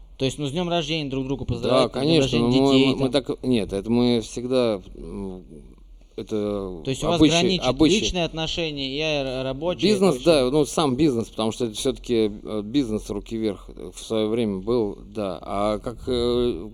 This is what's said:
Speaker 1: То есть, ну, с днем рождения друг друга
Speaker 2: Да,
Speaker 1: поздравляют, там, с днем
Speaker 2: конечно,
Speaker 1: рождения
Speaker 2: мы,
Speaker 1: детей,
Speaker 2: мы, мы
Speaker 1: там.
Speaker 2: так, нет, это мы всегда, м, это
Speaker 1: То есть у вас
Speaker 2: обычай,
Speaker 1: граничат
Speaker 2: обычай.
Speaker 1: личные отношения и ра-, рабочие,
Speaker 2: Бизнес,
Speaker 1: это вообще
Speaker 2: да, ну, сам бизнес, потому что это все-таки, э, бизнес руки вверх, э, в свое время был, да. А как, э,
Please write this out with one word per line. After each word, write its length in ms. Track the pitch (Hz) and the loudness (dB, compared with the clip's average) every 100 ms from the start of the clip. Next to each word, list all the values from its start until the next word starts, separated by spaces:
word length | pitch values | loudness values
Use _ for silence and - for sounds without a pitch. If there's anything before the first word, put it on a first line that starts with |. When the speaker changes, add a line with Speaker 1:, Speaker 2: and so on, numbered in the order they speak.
| - - | -16 -4
Speaker 1:
То 60 | 131 | -4
есть, 120 | 127 | -2
ну, 80 | 147 | -4
с 40 | |
днем 180 | 156 175 | -2 -2
рождения 400 | 170 147 160 143 | -2 -2 -4 -4
друг 180 | 135 131 | -4 -4
друга 160 | 135 127 | -4 -4
Speaker 2:
Да, 80 | |
Speaker 1:
поздравляют, 380 | 117 120 127 123 | -2 2 4 2
там, 80 | 127 | 2
с 20 | 143 | 2
днем 100 | 165 | 4
Speaker 2:
конечно, 180 | 135 120 | 4 4
Speaker 1:
рождения 220 | 120 127 | 4 6
Speaker 2:
мы, 100 | 139 | 6
Speaker 1:
детей, 140 | 135 139 | 6 6
Speaker 2:
мы, 80 | 151 | 4
мы 140 | 135 | 2
Speaker 1:
там. 140 | 143 | 0
Speaker 2:
так, 200 | 127 - | -2 -4
нет, 300 | 127 123 85 | 0 0 0
это 180 | 98 101 | -2 0
мы 300 | 120 123 120 | 2 4 2
всегда, 600 | 104 - 123 127 117 101 90 - | -2 -6 0 2 2 0 -6 -16
м, 480 | 80 101 95 92 87 78 65 60 - - - - | -12 -10 -10 -10 -16 -20 -20 -20 -20 -20 -20 -14
это 680 | 104 107 104 101 95 90 101 | -6 -2 -2 -2 -6 -8 -8
Speaker 1:
То 40 | |
есть 140 | 131 | -4
у 40 | - | 0
вас 100 | - | 4
Speaker 2:
обычай, 140 | 151 165 | 6 6
Speaker 1:
граничат 260 | 180 185 127 | 2 2 0
Speaker 2:
обычай. 320 | 131 160 208 | 4 4 4
Speaker 1:
личные 240 | 202 180 | 2 -2
отношения 760 | 160 160 160 - 160 143 135 139 | -4 -4 -6 -4 -4 -4 -6 -4
и 260 | 156 147 | -2 -2
ра-, 200 | 135 127 | -2 -4
рабочие, 480 | 131 135 165 175 190 | -4 -4 -4 0 2
Speaker 2:
Бизнес, 240 | 208 190 127 | 4 2 2
Speaker 1:
это 80 | 147 | 4
вообще 160 | 156 127 | 4 4
Speaker 2:
да, 60 | |
ну, 140 | 151 143 | 2 0
сам 300 | - 151 123 | 2 0 2
бизнес, 320 | 156 117 107 | 2 2 -2
потому 240 | - 110 | -2 -2
что 140 | - 120 | -2 -4
это 80 | 107 | -2
все-таки, 560 | 135 117 - 117 107 104 | -4 -2 0 2 2 -2
э, 180 | - 107 | -8 -8
бизнес 460 | 104 135 120 107 - | -2 -2 0 -2 -4
руки 260 | 101 - 113 | -8 -6 -4
вверх, 340 | 110 92 - - | -4 -4 -10 -16
э, 160 | 87 | -16
в 60 | - | -14
свое 300 | - 113 107 | -4 -2 0
время 300 | 117 110 95 | 0 -2 -2
был, 360 | 98 123 104 - 98 | -2 0 -2 -6 -12
да. 320 | 107 98 82 | -8 -6 -6
А 380 | - 101 104 107 | -6 -2 -2 -2
как, 180 | 131 113 - | -6 -8 -4
э, 640 | 123 120 123 123 82 107 | -2 0 0 0 -2 -8